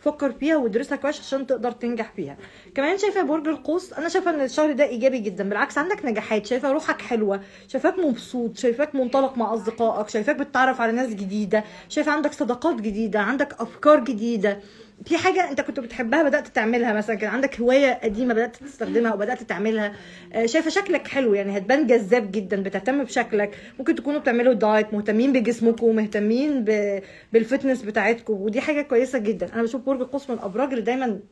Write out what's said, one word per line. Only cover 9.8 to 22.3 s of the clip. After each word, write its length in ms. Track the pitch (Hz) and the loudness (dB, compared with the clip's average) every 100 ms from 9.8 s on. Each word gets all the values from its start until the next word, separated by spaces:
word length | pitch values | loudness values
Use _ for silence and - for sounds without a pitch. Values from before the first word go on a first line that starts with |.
| 226 - 214 | 0 0 -2
شايفاك 280 | 220 214 294 | -2 0 -2
بتتعرف 440 | 277 254 262 254 | -2 2 2 2
على 120 | 233 | 0
ناس 160 | 233 262 | 0 -2
جديده، 560 | 208 196 208 208 214 220 - - | -4 -4 -4 0 0 -2 -16 -6
شايفه 240 | - 302 | -2 0
عندك 200 | 302 294 | 2 0
صداقات 480 | 294 262 247 320 262 | -2 -2 0 0 0
جديده، 400 | 214 202 226 208 | -2 -2 -2 0
عندك 400 | 202 269 285 - | 0 0 -2 -4
افكار 400 | 233 - 294 302 | -10 2 6 6
جديده، 580 | 240 220 226 233 202 202 - - - - | 6 -4 -2 0 0 -2 -10 -20 -20 -20
في 120 | - 320 | -2 2
حاجه 340 | 370 370 339 | 2 2 0
انت 100 | 277 | -2
كنت 200 | 277 285 | -4 -6
بتحبها 420 | 233 - 233 277 | -8 -6 0 4
بدات 260 | 302 294 233 | 4 2 0
تعملها، 440 | - 220 240 233 | -2 0 2 2
مثلًا 240 | 214 214 220 | 0 -2 -2
كان 140 | 214 | -2
عندك 300 | 226 277 - | 0 -2 0
هوايه 400 | 240 262 277 247 | 4 6 6 2
قديمه 300 | 226 208 247 | -2 0 0
بدات 220 | 220 233 - | 2 0 -4
تستخدمها 540 | 277 - 202 196 233 | -20 -8 -2 2 2
او 40 | 202 | 0
بدات 260 | 214 247 | -2 -4
تعملها. 500 | 226 180 208 220 208 202 - - - | -6 -2 0 0 -2 -6 -18 -20 -8
آه، 140 | 220 226 | -2 2
شايفه 240 | 311 320 | 2 2
شكلك 380 | 381 392 302 - | 0 0 -2 -2
حلو، 260 | 277 254 | 0 2
يعني 240 | 202 196 202 | 2 0 -4
هتبان 280 | 190 277 269 | 0 2 6
جذاب 440 | 233 190 240 208 | 4 4 2 2